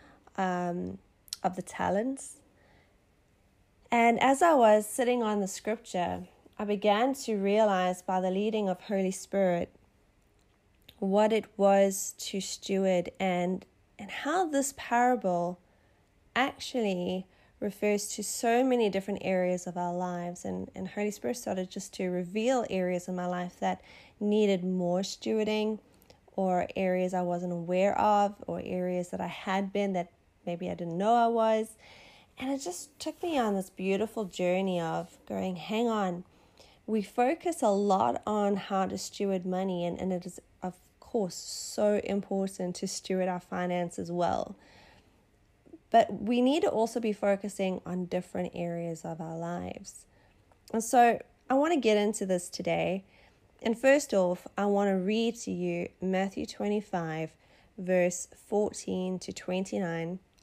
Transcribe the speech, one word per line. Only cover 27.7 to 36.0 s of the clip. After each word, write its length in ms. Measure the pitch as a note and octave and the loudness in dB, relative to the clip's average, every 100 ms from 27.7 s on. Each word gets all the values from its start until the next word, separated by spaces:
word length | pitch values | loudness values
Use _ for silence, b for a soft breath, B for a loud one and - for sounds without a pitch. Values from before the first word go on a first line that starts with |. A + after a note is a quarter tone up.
| F3+ G3 - | 2 2 4
of, 360 | G#3+ G#3 G3+ G3+ - | 4 4 2 -2 -8
or 160 | E3+ | -8
areas 460 | - F3+ F3+ F3+ F3 | -4 -4 -2 -2 -4
that 100 | F#3+ | -6
I 60 | F3 | -8
had 480 | - - F#3+ G3+ | -6 -2 -2 0
been 180 | G3+ G3+ | -2 0
that 180 | F#3 F3 _ _ _ - | -2 -4 _ _ _ -8
maybe 240 | E3+ F3+ | -6 -6
I 40 | |
didn't 220 | F3 E3+ E3+ | -6 -6 -2
know 180 | G3+ | 4
I 120 | A#3+ A#3 | 4 4
was. 500 | A#3 A3 A3 A3 - B B B B B - | 4 2 2 -2 -10 B B B B B -10
And 120 | C4 | -4
it 120 | C#4 | -4
just 360 | D4+ F4+ - _ | -4 -10 -12 _
took 240 | D#4 D4+ | -10 -6
me 160 | F4+ D4+ | -2 0
on 160 | A3 | 2
this 140 | G3 F#3+ | 0 -4
beautiful 560 | - F#3+ G3 G#3+ - | -6 -2 0 0 -4
journey 560 | G3 - F3+ F#3 F#3+ F3+ | -8 -2 0 2 0 0
of 380 | E3 E3 E3+ - - | -2 -4 -6 -14 -8
going, 300 | G3+ F#3+ F3+ | -4 -4 -6
"Hang 300 | D#3+ G#3+ A#3+ | -4 -2 0
on, 360 | A3 | 0